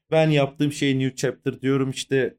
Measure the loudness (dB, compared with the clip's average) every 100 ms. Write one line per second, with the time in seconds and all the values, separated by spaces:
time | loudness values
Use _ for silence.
0 | _ 2 2 2 0 -2 -4 0 0 0
1 | -2 -2 -4 -4 -6 -4 -2 0 -2 -4
2 | -2 0 0